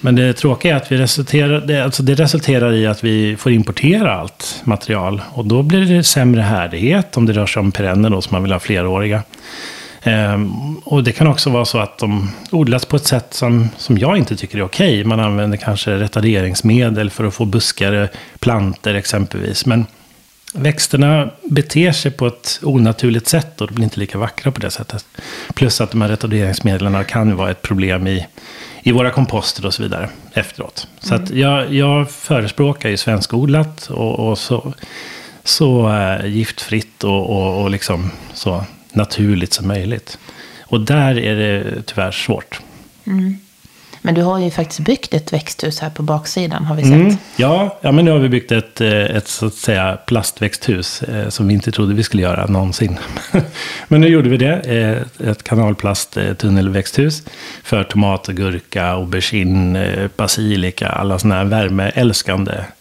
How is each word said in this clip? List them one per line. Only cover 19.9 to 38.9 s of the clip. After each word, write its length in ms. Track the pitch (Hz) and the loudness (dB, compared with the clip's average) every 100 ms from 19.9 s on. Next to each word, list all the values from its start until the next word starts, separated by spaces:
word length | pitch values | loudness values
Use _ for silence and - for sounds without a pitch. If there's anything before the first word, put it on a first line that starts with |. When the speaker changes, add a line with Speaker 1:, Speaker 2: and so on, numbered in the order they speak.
| _ _ _ _ _ - | _ _ _ _ _ -14
Speaker 1:
växterna 760 | - 139 151 - 139 143 156 143 - | -2 -2 0 0 2 4 4 0 -6
beter 480 | 320 139 139 151 175 | -2 0 2 2 2
sig 200 | - 143 | 2 -2
på 160 | 131 123 | -2 -2
ett 320 | 120 - - | -2 -10 -6
onaturligt 640 | 147 135 113 110 123 113 - | 0 4 4 4 2 0 0
sätt 340 | 165 - - | -2 -2 -8
och 60 | 104 | -8
de 60 | |
blir 100 | 113 | -2
inte 160 | 110 - | -4 -2
lika 180 | 101 98 | -6 -4
vackra 340 | 113 - 139 | -6 -4 -4
på 80 | 127 | -4
det 120 | 98 | -8
sättet. 340 | - 110 107 - - - - - | -8 -10 -12 -12 -18 -16 -16 -12
Plus 280 | - 131 - | 0 0 2
att 100 | 110 | -2
de 100 | 113 | 0
här 80 | 107 | 0
retarderingsmedlen 960 | 107 113 107 95 95 110 95 98 98 98 | 0 -2 0 0 0 0 0 0 0 -2
kan 220 | 117 110 | 0 0
ju 40 | 92 | 0
vara 160 | 95 | -2
ett 100 | 92 | -4
problem 460 | - 98 95 92 92 | -4 -2 0 0 -2
i, 200 | 95 82 - - - - - | -2 -6 -16 -20 -20 -20 -4
i 80 | - | 0
våra 180 | 120 123 | 2 2
komposter 540 | 120 131 110 - - 98 | 0 0 0 -4 -6 -6
och 80 | |
så 100 | - | -4
vidare 260 | 107 90 98 - - | -6 -6 -8 -12 -6
efteråt. 540 | - - - - - - - | -4 -4 -8 -12 -12 -18 -16
Så 160 | - 120 | -2 -2
att 140 | 185 | 0
Speaker 2:
Mm. 100 | 127 | 0
Speaker 1:
jag, 320 | 139 139 131 | 2 2 0
jag 380 | 139 143 147 139 | 0 2 2 0
förespråkar 800 | - - 139 104 - 143 139 113 | -6 -2 0 0 0 0 0 -2
ju 80 | 101 | -2
svenskodlat 880 | - 107 - 113 139 143 156 156 - | 0 -2 0 0 2 2 0 -4 -10
och, 400 | - 113 - 113 | -4 -4 -2 -2
och 80 | 104 | -2
så, 360 | - 120 135 135 - - - - - - | -2 -4 -4 -12 -16 -18 -18 -18 -20 -12
så, 460 | - - 147 123 113 | -4 2 4 4 4
eh, 320 | 107 95 98 101 | 2 0 -2 -2
giftfritt 800 | 104 110 - - 107 - _ | -2 -2 -6 -4 -4 -4 _
och, 260 | 104 98 95 | 0 0 0
och, 320 | 101 95 95 | 0 0 0
och 60 | 101 | -2
liksom 400 | 98 - 87 92 - - | -2 -2 -2 -4 -8 -18
så 300 | - - 90 98 - _ | -8 -4 -4 -6 -14 _